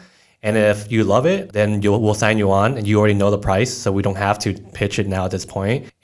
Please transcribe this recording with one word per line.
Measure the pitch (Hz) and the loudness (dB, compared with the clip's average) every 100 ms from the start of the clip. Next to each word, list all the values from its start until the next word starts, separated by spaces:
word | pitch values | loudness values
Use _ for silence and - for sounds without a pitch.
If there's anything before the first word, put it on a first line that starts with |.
| - _ _ _ | -20 _ _ _
And | 107 110 | -2 2
if | 107 104 107 | 2 0 -2
you | 113 | 0
love | 98 107 151 | 2 2 2
it, | 196 190 | 0 -2
then | 104 107 104 | -2 0 0
you'll, | 101 104 | 0 2
we'll | 110 | 2
sign | 104 107 110 | 2 2 2
you | 98 | 2
on, | 98 107 135 | 4 2 0
and | 101 | 0
you | 104 | 2
already | 107 | 4
know | 101 101 | 4 2
the | 101 | 0
price, | 101 95 127 | 0 0 0
so | - - | -2 -2
we | 98 | -2
don't | 98 98 | -2 -2
have | 98 104 | -2 -2
to | 110 | -4
pitch | 92 - - 101 - | -6 -10 -6 -4 -2
it | 101 | -2
now | 95 | -2
at | 92 | -4
this | 92 | -6
point. | - 101 98 135 - - | -8 -6 -4 -4 -6 -6